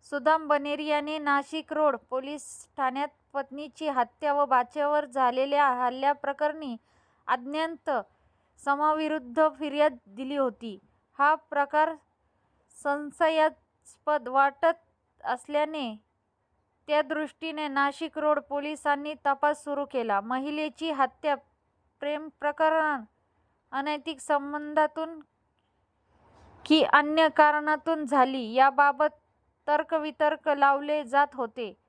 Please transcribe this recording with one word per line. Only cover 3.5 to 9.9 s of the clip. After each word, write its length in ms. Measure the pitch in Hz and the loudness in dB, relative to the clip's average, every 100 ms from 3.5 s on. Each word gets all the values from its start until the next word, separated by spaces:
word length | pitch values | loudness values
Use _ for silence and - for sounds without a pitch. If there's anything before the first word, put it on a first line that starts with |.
| 269 294 - 311 | -10 -14 -6 -2
हत्या 440 | 254 233 _ 294 | 0 -2 _ -2
व 140 | 285 285 | 2 4
बाच्यावर 600 | 254 247 302 285 302 294 | 2 2 -2 0 0 -2
झालेल्या 600 | 254 254 254 277 285 285 | 0 0 2 0 2 2
हल्ल्याप्रकरणी 1080 | 247 247 254 269 285 285 277 302 311 294 233 _ _ _ _ - | 2 -2 0 -2 0 -4 -2 -2 -2 -10 -12 _ _ _ _ -4
अज्ञात 600 | 254 247 302 320 330 - 254 - _ _ _ _ _ | -4 -2 -4 -4 -6 -4 -4 -4 _ _ _ _ _
समाविरुद्ध 840 | 277 285 302 311 311 311 247 240 311 269 | -4 0 2 0 -2 -4 -4 2 2 2
फिर्याद 380 | 294 285 302 | -6 2 2